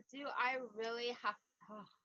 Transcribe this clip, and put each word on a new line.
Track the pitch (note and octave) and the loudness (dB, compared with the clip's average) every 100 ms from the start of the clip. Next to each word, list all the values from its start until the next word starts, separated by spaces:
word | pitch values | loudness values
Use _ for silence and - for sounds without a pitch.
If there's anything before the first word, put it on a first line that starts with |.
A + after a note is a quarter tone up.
| - | -12
do | C4+ C#4+ - | -8 -2 2
I | B3 C4 A#3+ G#3 | 4 4 -2 -2
really | A3+ A#3 A#3+ A#3+ | -2 0 0 0
have, | A3 G#3 _ _ - | 0 0 _ _ -14
oh. | G#3+ G3 _ | -12 -12 _